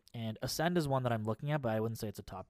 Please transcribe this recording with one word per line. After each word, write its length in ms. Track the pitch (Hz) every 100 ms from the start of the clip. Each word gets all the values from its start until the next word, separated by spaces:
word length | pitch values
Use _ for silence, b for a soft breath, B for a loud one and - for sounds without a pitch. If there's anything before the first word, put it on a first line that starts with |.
| _
and 240 | 120 113 110
Ascend 360 | 123 - 160 180
is 80 | 147
one 160 | 135
that 80 | 127
I'm 140 | 117
looking 260 | 110 110 143
at, 100 | 151
but 100 | 127
I 80 | 110
wouldn't 180 | 110 113
say 80 | 110
it's 140 | -
a 20 |
top 240 | - 95 92